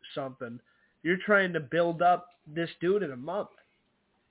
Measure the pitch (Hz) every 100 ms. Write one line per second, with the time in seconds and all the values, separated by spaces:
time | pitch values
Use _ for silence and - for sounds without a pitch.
0 | - 151 135 131 120 120 - _ _ _
1 | 156 185 202 202 185 165 135 165 170 165
2 | 175 175 - _ - 156 165 - 170 202
3 | 170 127 147 196 - - _ _ _ _
4 | _ _ _